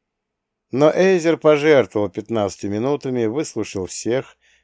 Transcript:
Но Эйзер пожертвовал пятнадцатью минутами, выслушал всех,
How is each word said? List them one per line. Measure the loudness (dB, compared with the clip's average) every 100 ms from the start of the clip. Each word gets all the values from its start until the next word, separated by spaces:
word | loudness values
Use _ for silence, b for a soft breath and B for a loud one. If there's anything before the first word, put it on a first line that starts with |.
| _ _ _ _ _ _ _
Но | 2 2
Эйзер | 4 2 2 2 2
пожертвовал | 4 4 6 4 4 -2 -4
пятнадцатью | -6 -6 -2 -2 -4 -6
минутами, | -4 -4 -4 -4 -4 -4
выслушал | -4 -6 -8 -8 -8 -8
всех, | -8 -4 -4 -6 _ _ _